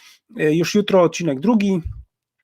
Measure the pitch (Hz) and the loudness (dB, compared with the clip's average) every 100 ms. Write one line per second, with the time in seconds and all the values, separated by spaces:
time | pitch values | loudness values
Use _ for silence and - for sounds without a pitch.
0 | - _ _ - 156 160 165 208 202 196 | -20 _ _ -4 0 0 0 0 2 4
1 | 165 - 170 135 180 226 202 185 170 - | 2 0 -4 -2 0 0 0 -2 -6 -12
2 | - _ _ _ | -18 _ _ _